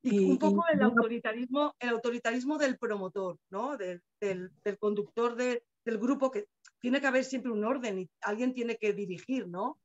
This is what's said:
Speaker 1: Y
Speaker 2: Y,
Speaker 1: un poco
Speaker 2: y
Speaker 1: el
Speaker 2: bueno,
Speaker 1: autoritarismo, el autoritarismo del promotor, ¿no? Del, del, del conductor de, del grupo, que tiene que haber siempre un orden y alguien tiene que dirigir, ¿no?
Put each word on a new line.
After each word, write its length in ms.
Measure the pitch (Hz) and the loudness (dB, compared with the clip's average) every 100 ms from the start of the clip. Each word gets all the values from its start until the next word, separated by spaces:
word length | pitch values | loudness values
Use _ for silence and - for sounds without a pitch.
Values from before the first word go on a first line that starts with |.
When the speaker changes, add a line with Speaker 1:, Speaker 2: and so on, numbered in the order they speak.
Speaker 1:
Y 80 | 254 | 4
Speaker 2:
Y, 200 | 202 190 | 4 6
Speaker 1:
un 80 | 180 | 6
poco 260 | - 202 339 | 6 4 4
Speaker 2:
y 20 | |
Speaker 1:
el 40 | - | 4
Speaker 2:
bueno, 140 | 226 233 | 6 4
Speaker 1:
autoritarismo, 760 | 226 233 220 226 247 269 294 - | 2 0 -4 -4 -2 0 0 -2
el 100 | 240 | -2
autoritarismo 640 | 226 233 240 233 247 254 302 | 0 -2 -2 -2 -2 -2 0
del 200 | 285 233 | 0 0
promotor, 580 | 226 208 185 202 185 165 _ | -4 -4 -4 -4 -6 -8 _
¿no? 260 | 190 254 285 | -6 -6 -6
Del, 260 | 180 175 _ _ | -8 -10 _ _
del, 300 | 202 185 185 _ | -4 -4 -8 _
del 140 | 214 196 | -6 -2
conductor 580 | 208 208 - - 233 233 | -2 0 -4 -2 -2 0
de, 260 | 247 240 _ _ | -2 -2 _ _
del 140 | - 220 | -6 -2
grupo, 320 | 240 277 262 | 0 2 0
que 160 | 214 208 _ _ _ | -2 -8 _ _ _
tiene 200 | 247 269 | 0 2
que 40 | 269 | 2
haber 180 | 254 | 2
siempre 280 | 262 262 240 | 0 -4 -2
un 100 | 214 | -2
orden 340 | 214 277 240 190 | 0 -2 -2 -6
y 120 | 185 _ | -8 _
alguien 320 | 202 208 254 | -6 -2 -2
tiene 220 | 254 233 226 | -2 -4 -2
que 160 | 214 | -2
dirigir, 540 | 196 196 175 - 262 185 | -2 -4 -8 -4 -4 -4
¿no? 300 | 175 233 302 | -6 -6 -6